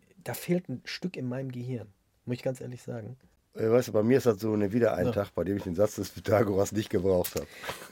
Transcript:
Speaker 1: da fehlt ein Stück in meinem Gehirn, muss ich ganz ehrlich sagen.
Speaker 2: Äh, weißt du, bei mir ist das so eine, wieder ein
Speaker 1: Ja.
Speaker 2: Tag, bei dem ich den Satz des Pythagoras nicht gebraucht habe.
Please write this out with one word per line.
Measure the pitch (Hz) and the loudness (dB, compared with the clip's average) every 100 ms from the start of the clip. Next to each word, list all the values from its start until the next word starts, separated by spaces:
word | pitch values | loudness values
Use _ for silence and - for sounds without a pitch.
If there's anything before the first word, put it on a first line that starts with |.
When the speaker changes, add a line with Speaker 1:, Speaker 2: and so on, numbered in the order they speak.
| _ _ | _ _
Speaker 1:
da | - | -10
fehlt | 117 - 175 - | -10 -2 -2 -2
ein | 120 - | -10 -10
Stück | - 185 165 | -8 -8 -6
in | 127 | -6
meinem | 127 135 | -6 -6
Gehirn, | 123 123 123 101 _ _ _ - | -8 -6 -8 -10 _ _ _ -8
muss | 123 | -4
ich | |
ganz | 135 131 | -4 -4
ehrlich | 123 123 | -8 -12
sagen. | - 120 110 131 _ _ _ - | -10 -10 -10 -14 _ _ _ -2
Speaker 2:
Äh, | 110 | 4
weißt | 120 120 | 4 4
du, | |
bei | 107 | 2
mir | 110 131 | 6 6
ist | 120 | 6
das | 98 | 2
so | 110 | 2
eine, | 107 101 | 0 2
wieder | 117 113 87 | 4 2 2
ein | 90 | 0
Speaker 1:
Ja. | |
Speaker 2:
Tag, | 101 101 - | 0 -2 -2
bei | |
dem | 85 101 | -2 -2
ich | |
den | 92 85 | -2 2
Satz | 104 - | 2 2
des | 95 | -6
Pythagoras | - - 104 104 95 98 | -6 2 4 4 2 0
nicht | 101 113 | 0 -2
gebraucht | 104 92 90 87 - | 0 4 2 2 -4
habe. | 73 - - - - | -8 -12 -12 -12 -6